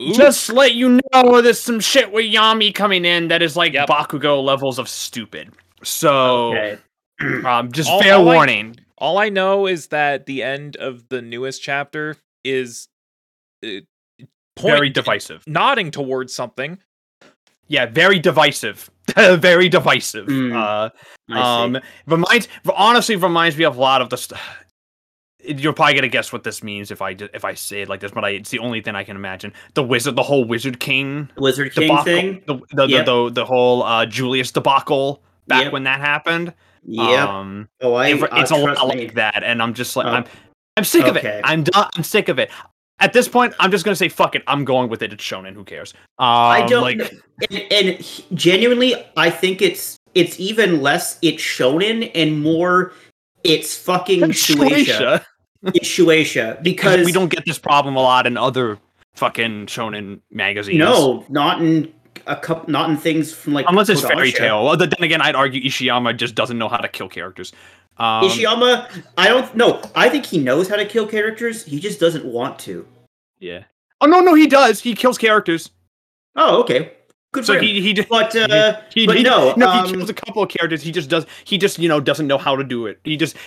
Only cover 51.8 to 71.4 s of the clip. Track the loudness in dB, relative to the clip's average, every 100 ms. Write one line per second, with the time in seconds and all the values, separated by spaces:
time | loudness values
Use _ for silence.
51.8 | 0 -2 -4 -2 -2 0 0 0 2 2
52.8 | 0 -8 _ _ _ _ 0 0 -2 -8
53.8 | -4 -2 0 2 2 0 0 2 4 4
54.8 | 2 0 0 0 -2 _ _ _ -4 -2
55.8 | 0 2 4 4 2 -2 -4 -4 -4 0
56.8 | 2 4 4 2 0 -2 -6 -6 0 0
57.8 | 2 2 4 4 2 0 -2 0 -4 -4
58.8 | _ _ _ -6 -4 -2 -4 -6 -10 -8
59.8 | -8 -8 -12 -16 _ -4 -4 -4 -2 2
60.8 | 4 4 2 0 -4 -2 0 0 2 0
61.8 | -2 -10 _ -16 -10 -8 -6 -8 -4 -2
62.8 | -2 -2 -2 -2 -4 -8 -4 -2 2 2
63.8 | 2 2 0 0 0 0 0 2 2 2
64.8 | 0 -2 0 0 0 0 0 -2 -6 -4
65.8 | -2 0 0 -2 -4 -4 -4 -4 -4 -4
66.8 | -6 -10 -12 -12 -14 -14 -18 -20 -20 _
67.8 | _ -4 -2 2 0 0 0 2 2 2
68.8 | -2 -18 -12 0 2 4 0 2 2 2
69.8 | -2 2 2 2 -2 -2 0 0 0 -2
70.8 | -4 -4 -2 -2 -4 -4